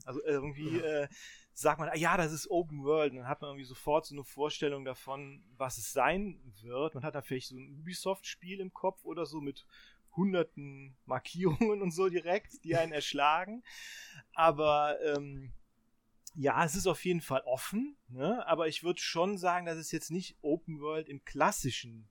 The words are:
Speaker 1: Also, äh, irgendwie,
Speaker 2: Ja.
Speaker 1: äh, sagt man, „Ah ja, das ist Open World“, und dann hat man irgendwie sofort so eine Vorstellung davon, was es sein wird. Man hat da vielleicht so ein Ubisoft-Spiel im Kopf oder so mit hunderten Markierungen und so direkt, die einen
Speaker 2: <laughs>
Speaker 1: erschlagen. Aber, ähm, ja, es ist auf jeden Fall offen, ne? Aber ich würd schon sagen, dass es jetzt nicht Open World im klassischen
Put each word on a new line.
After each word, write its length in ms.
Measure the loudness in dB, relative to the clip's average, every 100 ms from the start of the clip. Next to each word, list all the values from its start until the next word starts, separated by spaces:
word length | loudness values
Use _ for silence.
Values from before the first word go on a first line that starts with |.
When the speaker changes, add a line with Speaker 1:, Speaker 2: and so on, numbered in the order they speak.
Speaker 1:
Also, 180 | -10 -6
äh, 80 | -2
irgendwie, 440 | 0 -2 -6 -4 -2
Speaker 2:
Ja. 60 |
Speaker 1:
äh, 240 | 0 0 -2 -6 -18 -20 _
sagt 260 | 0 2 2
man, 80 | 0
„Ah 80 | 0
ja, 200 | 4 4
das 140 | 2
ist 160 | -2 0
Open 340 | 0 0 -2
World“, 280 | 2 4 4
und 60 | 0
dann 80 | -6
hat 120 | -6
man 100 | -6
irgendwie 140 | -12
sofort 400 | -14 -8 2 2 2
so 80 |
eine 80 | -6
Vorstellung 600 | -12 -4 -2 0 -2 -2
davon, 580 | -6 -10 -8 -8 -10 -16 -20 -6
was 220 | -6 -4
es 140 | -4
sein 460 | 2 4 4 -2 -6 -16 -18
wird. 340 | -8 -4 -2
Man 80 | -4
hat 120 | -6
da 80 | -6
vielleicht 260 | -6 -6 -6
so 80 | -14
ein 140 | -16 -14
Ubisoft-Spiel 800 | -12 -6 -4 -4 -6 -12 -10 -8
im 120 | -10
Kopf 300 | -4 -4 -4 -6
oder 180 | -6 -6
so 140 | -6
mit 260 | -8 -8 -14 -20 -20 _ _
hunderten 840 | 0 2 4 2 -4 -14 -14 -18 -20 -4
Markierungen 760 | -4 -4 0 2 4 2 2
und 80 | 0
so 160 | 2 2
direkt, 520 | 2 2 0 0 -10
die 120 | 0 2
einen 160 | 2
Speaker 2:
<laughs> 80 | 0
Speaker 1:
erschlagen. 640 | -2 4 4 4 0 -8 -12 -16 -14 -16 -16 -20 -8
Aber, 640 | 6 6 8 6 6 4 2
ähm, 500 | 0 0 -2 -10 -12 -14 -16 _ _ _ _ _ -14 0
ja, 260 | 2 4
es 100 | 4
ist 120 | 2 2
auf 160 | 2
jeden 180 | 2 0
Fall 180 | 2 0 2
offen, 500 | -2 0 -4 -4 -6 -14
ne? 380 | -2 0 0 2
Aber 220 | 2 2
ich 160 | 0
würd 160 | -2 -2
schon 380 | -2 2 2 2
sagen, 260 | 2 2 0
dass 120 | -4
es 120 | -4
jetzt 200 | -6 -4
nicht 260 | -6 -6 -6
Open 380 | 0 0 -2 -8
World 280 | -4 -4 -6
im 160 | -10
klassischen 840 | -10 2 2 2 -2 -4 -8 -14 -18